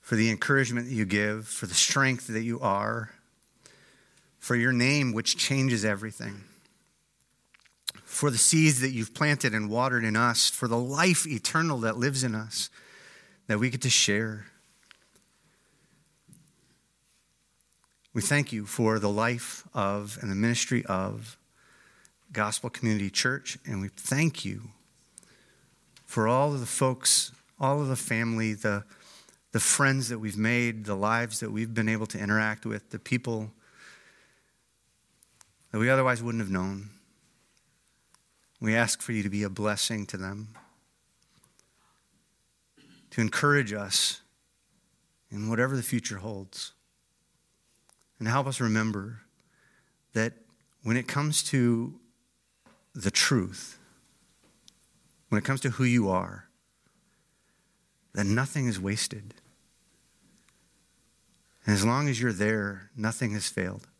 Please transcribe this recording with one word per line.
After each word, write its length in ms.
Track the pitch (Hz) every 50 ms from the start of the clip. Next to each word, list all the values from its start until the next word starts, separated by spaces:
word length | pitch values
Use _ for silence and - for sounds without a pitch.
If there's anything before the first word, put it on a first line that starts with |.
for 140 | _ - 120
the 140 | 107 110 113
encouragement 580 | 110 104 - - 143 135 131 117 120 120 120
that 60 | 123 135
you 100 | 110 107
give, 440 | 92 104 104 104 107 107 110 107
for 180 | - - - -
the 80 | 92 85
strength 540 | - - - - 143 135 131 127 120 -
that 160 | - 110 110 113
you 160 | 117 117 120
are, 500 | 135 107 98 101 104 110 113 117 110 - - - _ _ _ _ _ _ _ _ _ - - - - - _ _ _ _ _ _ _ _ _
for 180 | _ - - 123
your 160 | 120 117 127
name, 420 | 127 120 120 131 143 147 139 127 107
which 220 | 110 117 - -
changes 480 | - - - 135 135 131 135 120 110 101
everything, 600 | 110 104 98 107 110 107 - 117 107 101 101 95 - - - _ _ _ _ _ _ _ _ _ _ _ _ _ _ _ _ _ _ _ - _ _ _ _ _ - - - -
for 260 | - - - - 147
the 80 | 120
seeds 440 | 117 - - - 160 156 156 143 123
that 100 | 127 135
you've 240 | 131 117 110 - -
planted 400 | - 151 151 147 139 - 131 107
and 120 | 113 107
watered 360 | 104 107 120 127 135 123 120 113
in 120 | 110 107
us, 320 | 110 120 120 113 - -
for 200 | - - - -
the 100 | 117 117
life 480 | 117 123 127 139 147 170 185 170 - -
eternal 540 | 156 135 110 - - - 156 165 165 147 123
that 180 | 113 113 107
lives 260 | 120 120 143 139 135 127
in 120 | 123 110
us, 340 | 110 110 110 - - - - - - - - - - - - - - - - - _ _
that 100 | - 110
we 140 | 104 117 131
get 100 | 117 127
to 80 | - 127
share. 560 | 113 - - - 101 104 113 110 107 107 107 - _ _ _ _ _ _ _ _ - _ _ _ _ _ _ _ _ _ _ _ _ _ _ _ _ _ _ _ _ _ _ _ _ _ _ _ - - _ _ _ _ _ _ _ _ _ _ _ _ _ _ _ _ _ _ _ _ _ _ _ _ _ _ _ _ _ _ _ _ _ _ _
We 80 | 120
thank 320 | - - 143 143 143 - 120
you 140 | 107 104
for 320 | 101 - - 117 110 110 110
the 100 | 101 101
life 580 | 101 104 113 117 123 117 117 - - - - - -
of 460 | 123 101 98 101 104 101 101 107 -
and 80 | 120 104
the 60 | 98
ministry 500 | 98 110 117 120 120 - - 127 120 -
of 500 | - 98 92 95 104 107 110 113 113 - _ _ _ _ _ _ _ _ _ - _ _ _ _ - _ _ _ _
Gospel 380 | - 110 104 107 110 - - 120
Community 400 | - - - 117 107 104 101 95
Church, 480 | - - - 127 131 139 - - - - _
and 160 | - 107 95
we 60 | 95
thank 580 | 101 _ - - - 131 139 160 165 - - -
you 240 | 95 104 101 110 107 - _ _ _ _ _ _ _ _ - - _ - _ _ _ _ _ _ _ _ _ _ _ _ - _ - -
for 140 | 120 110
all 260 | 110 123 131 143 147 143
of 60 | 135
the 80 | 120
folks, 640 | - - - 131 131 127 127 - - - - - - - - _ _ _ -
all 220 | 139 135 139 147
of 60 | 147
the 80 | 135 131
family, 580 | 120 - - 117 110 117 117 113 113 113 110 107
the, 300 | 101 - 110 101 101 101 _ - _ - - - - - - _ _ _ _
the 80 | - 117
friends 500 | - - - - 139 135 135 135 131 113
that 100 | 120 110
we've 180 | 110 107 92
made, 480 | 104 107 113 120 120 120 117 113 110 107
the 80 | 104 101
lives 460 | 95 101 107 113 117 120 113 113 -
that 100 | 113 107
we've 240 | 107 107 113 113 113
been 160 | 113 110 110
able 160 | 113 107 110
to 140 | - - 92
interact 480 | 104 101 107 110 107 110 107 104 -
with, 240 | 113 107 107 - _
the 80 | - 113
people 520 | _ - 123 120 123 120 117 110 107 110 - _ _ _ _ - - - - - - - _ _ _ _ _ _ _ _ _ _ _ _ _ _ _ _ _ _ _ _ _ _ _ _ _ _ - _ _ _ _ _
that 80 | - 107
we 100 | 113 123
otherwise 320 | 135 135 131 127 123 110
wouldn't 220 | 117 120 113 113 110
have 80 | 95
known. 400 | 95 92 92 95 98 98 101 104 101 _ _ _ _ _ _ _ _ _ _ _ _ _ _ _ _ _ _ _ _ _ _ _ _ _ _ _ _ _ _ _ _ _
We 140 | - 110 110
ask 260 | 117 120 110 - -
for 100 | - -
you 120 | 117 107 98
to 60 | 101
be 120 | 95 104
a 80 | 104 98
blessing 560 | 95 95 104 107 104 98 - - 117 107 101
to 120 | - -
them, 320 | 95 95 95 101 104 107 107 113 - - _ _ _ _ _ _ _ _ _ _ _ _ _ _ _ _ _ _ _ _ _ _ _ _ _ _ _ _ _ _ _ _ _ _ _ _ _ _ _ _ _ _ _ _ - - - _ _
to 100 | - -
encourage 540 | 113 104 - - - 143 143 143 127 101 104
us 480 | 104 101 98 - - - - - - _ _ _ _ _ _ _ _ _ _ _ _ _ _ _ _ _ _ _ _ _ _
in 180 | - 101 107 110
whatever 260 | 113 110 123 131 139
the 60 | 127
future 360 | 113 - - 117 - - 104
holds, 560 | 95 92 110 107 98 98 92 - - - - _ _ _ _ _ _ _ _ _ _ _ _ _ _ _ _ _ _ _ _ _ _ _ _ _ _ _ _ _ _
and 80 | 110
help 180 | 110 117 139 135
us 160 | 139 127 -
remember 600 | 127 113 107 110 110 110 104 101 95 104 113 110 - _ _ _ _ _ _ _ _ _ _ _ _ _ _ _ _ _ _
that 200 | 113 110 113 - - - _ _ _ _ _ _ _ -
when 120 | 110 113
it 120 | 127 120
comes 340 | - - 143 147 151 151 - -
to 500 | - - 135 120 120 117 113 117 - - - _ _ _ _ _ _ _ _ _ _ _ _ _ _ _ _ _ _ _
the 160 | 131 87 98
truth, 680 | - - - - 143 117 92 98 95 - - - - - _ _ _ _ _ _ _ _ _ _ _ _ _ _ _ _ _ - _ _ _ _ _ _ _ _ _ _ _ _ 107
when 80 | 104
it 40 | -
comes 160 | - 135 131
to 100 | - 135
who 120 | 110 - 131
you 280 | 123 120 123 107 95
are, 360 | 92 92 92 92 95 98 - _ _ _ _ _ _ _ _ _ _ _ _ _ _ _ _ _ _ _ _ _ _ _ _ _ _ _ _ _ _ _ _ _ _
that 100 | 101 101
nothing 420 | 98 104 120 135 135 - 151 131
is 120 | 120 104 92
wasted. 540 | 92 98 104 107 - - - 107 101 104 - - _ _ _ _ _ _ _ _ _ _ _ _ _ _ _ _ _ _ _ _ _ _ _ _ _ _ _ _ _ _ _ _ _ _ _ _ _ _ _ _ _ _ _ _ _
And 80 | - 104
as 100 | 98 98
long 240 | 113 120 135 147
as 140 | 143 127 110
you're 100 | 123 123
there, 600 | 104 90 104 107 110 107 101 101 101 95 98 - _
nothing 360 | 123 107 110 113 - 127 110
has 180 | 104 104 - -
failed. 380 | - - 92 90 95 101 - - _ _